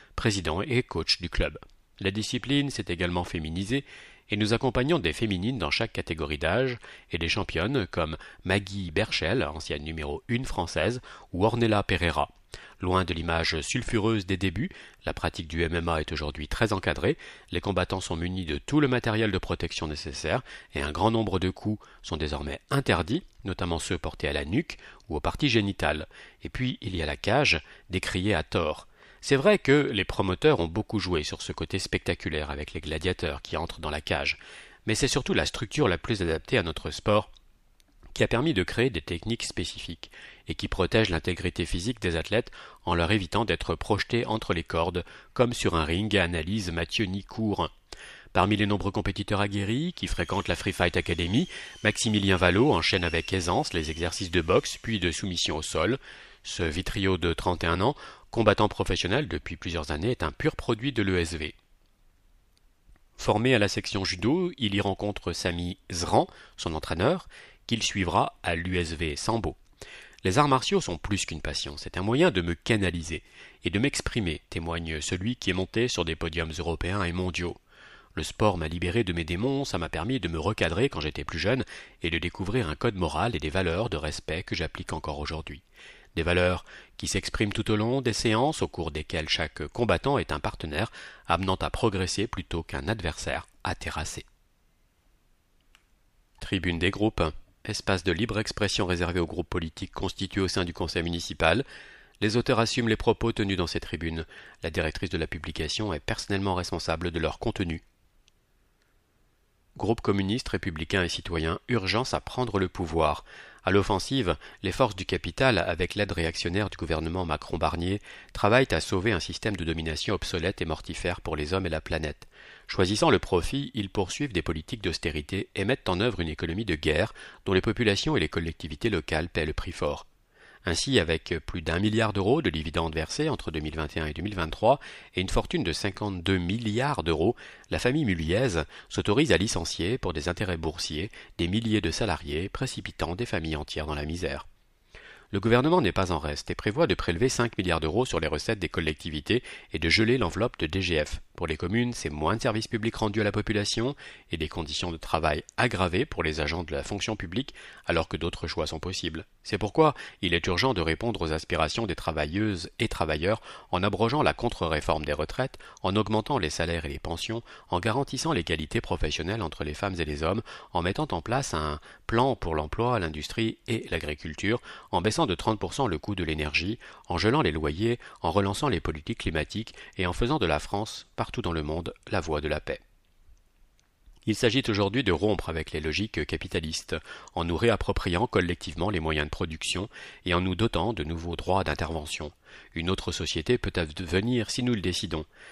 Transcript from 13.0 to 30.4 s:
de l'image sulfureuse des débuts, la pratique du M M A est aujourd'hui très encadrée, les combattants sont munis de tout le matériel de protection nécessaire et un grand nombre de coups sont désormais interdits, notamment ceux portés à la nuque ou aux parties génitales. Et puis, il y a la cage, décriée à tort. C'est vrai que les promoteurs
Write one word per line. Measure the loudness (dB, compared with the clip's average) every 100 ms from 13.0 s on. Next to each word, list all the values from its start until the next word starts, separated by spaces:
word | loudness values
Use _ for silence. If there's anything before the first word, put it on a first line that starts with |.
de | 2
l'image | -2 0 2 2 0
sulfureuse | -2 -2 0 2 4 2 2
des | 0
débuts, | 0 0 -4 -6 -20 -10 -8
la |
pratique | -2 -2 -4 -4
du | 0
M | 0 0
M | 0
A | 0
est | -2
aujourd'hui | -4 -4 -6 -6
très | 0 2
encadrée, | 2 0 2 2 0 -6 -18 -8
les | -4
combattants | 0 2 2 0
sont | -2 -2
munis | -2 -4 -4
de | -4
tout | 0 2
le | 4
matériel | 2 2 2 2
de | 0
protection | -2 -4 -4 -4 -4
nécessaire | -6 -8 -4 0 0 -2 -18 -10
et | -6
un | -4
grand | 2 4
nombre | 4 2 2
de | 0
coups | -2 -4 -4 -6 -16
sont | -8 -4
désormais | -2 -4 -6 -8 -2
interdits, | 0 4 2 2 -2 -4 -10
notamment | -6 -2 -2 -2
ceux | -2 -4
portés | -4 -4 -2
à |
la | -2 0
nuque | 0 0 -6 -14 -18 -6
ou | -2
aux |
parties | -2 0 2
génitales. | 4 2 2 0 0 -4 -14 -20 -14
Et | -10
puis, | -4 -4 -4
il | -6 -4
y |
a | -2
la | -2
cage, | 2 4 4 2 -2 -20 -6
décriée | -4 -2 0 2
à | 0
tort. | 0 0 0 -2 -8 -20 -20 -8
C'est | 2 4
vrai | 6 4
que | 6 6 6
les | 0 -2
promoteurs | 0 0 4